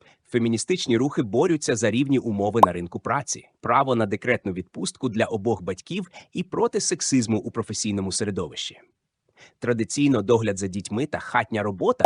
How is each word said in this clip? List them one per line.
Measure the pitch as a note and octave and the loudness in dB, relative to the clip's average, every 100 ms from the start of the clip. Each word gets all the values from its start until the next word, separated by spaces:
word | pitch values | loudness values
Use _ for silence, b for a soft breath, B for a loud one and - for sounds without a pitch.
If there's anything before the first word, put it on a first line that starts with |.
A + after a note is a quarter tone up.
| b b | b b
Феміністичні | _ A#2+ A#2 A2+ - F3+ - A2+ | _ 0 0 0 0 -2 2 2
рухи | C#3 - | 2 0
борються | A2 A#2 F3+ D#3 - A#2 | 0 2 2 2 0 0
за | A2 | 2
рівні | A#2 C#3 C3 | 2 2 0
умови | A2+ G2+ G2+ A2+ | 0 -2 0 2
на | F#2 | 2
ринку | F2 F2 - | 2 -8 -6
праці, | A#2+ B2+ - - - _ | -4 -4 -4 -10 -14 _
право | A2 B2+ C3+ | 0 2 2
на | A#2 G#2 | 0 0
декретну | G#2 A#2+ A#2 G2+ | -2 -2 -2 -2
відпустку | F2+ - - - - B2+ | -8 -8 -8 -8 -4 -4
для | G#2 | -2
обох | A2 A2 G#2+ G2+ | -2 -2 -2 -2
батьків | F2+ F#2 - F3+ F#3 B B | -4 -8 -6 -8 -8 B B
і | - | -8
проти | F3+ - A#3 G#3+ | -6 0 0 0
сексизму | - F3 - C3 A2 G#2+ | -2 -2 2 2 2 0
у | A2 | -2
професійному | A#2+ A2 G#2 G#2+ G2+ F#2+ | -6 -6 -4 -2 -2 -2
середовищі. | - G#2+ F#2+ D#2+ - - - _ _ _ _ _ B B B | -2 -4 -4 -6 -8 -10 -12 _ _ _ _ _ B B B
Традиційно | B2 A2+ A2+ - C#3+ A#2+ | -2 -2 -2 2 4 4
догляд | G2 A#2 G#2+ F#2+ | 4 2 2 -2
за | G2 | -4
дітьми | F#2+ - G#2 D3+ | -6 -4 -4 -4
та | E2+ | -6
хатня | - A#2+ A2+ G#2+ | -2 -2 0 -2
робота | G#2 F#2 F#3+ B3 | -2 -2 -2 6